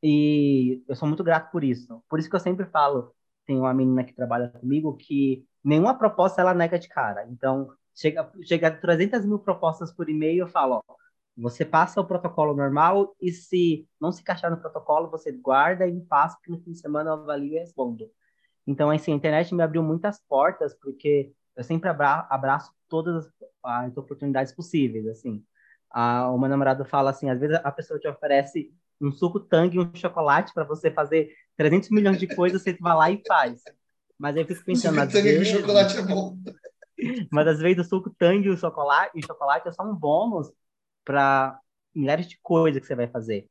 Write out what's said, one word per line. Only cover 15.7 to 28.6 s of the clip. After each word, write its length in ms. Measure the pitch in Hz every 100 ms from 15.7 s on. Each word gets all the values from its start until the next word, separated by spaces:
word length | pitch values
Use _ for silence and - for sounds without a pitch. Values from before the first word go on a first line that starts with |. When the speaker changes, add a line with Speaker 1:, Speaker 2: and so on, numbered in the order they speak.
| 180 185
Speaker 1:
e 40 |
me 100 | 175
passa, 360 | 170 143 160 -
que 60 | -
no 100 | 170
fim 120 | -
de 80 | 170
semana 320 | 147 151 160
eu 20 |
avalio 400 | 156 151 147 143
e 60 | 160
respondo. 500 | 170 151 123 113 110 _ _ _ _ _ -
Então, 240 | 139 147
assim, 240 | 151 160
a 20 | 147
internet 380 | 156 151 170
me 80 | 175
abriu 220 | 160 160
muitas 360 | 156 165 208 208 _
portas, 480 | 135 156 185 147 -
porque 520 | 139 135 147 147 139 _ _ -
eu 80 |
sempre 260 | - 160 185
abra-, 380 | 156 143 151 -
abraço 420 | 135 135 143 - _ _
todas 380 | 160 165 165 156
as, 80 | _ - _
as 340 | 127 120 123 123
oportunidades 540 | 135 139 143 131 135
possíveis, 560 | - 170 165 131 110 110
assim. 360 | 113 127 107 _ _ _ _ _
Ah, 380 | 120 120 120 127
o 80 | 123
meu 100 | 135
namorado 340 | 139 135 131 135
fala 260 | 143 135
assim, 180 | 135 139
às 100 | 127
vezes 160 | 147 160
a 80 | 143
pessoa 280 | - 151 151
te 80 | 156
oferece 680 | 139 151 139 139 170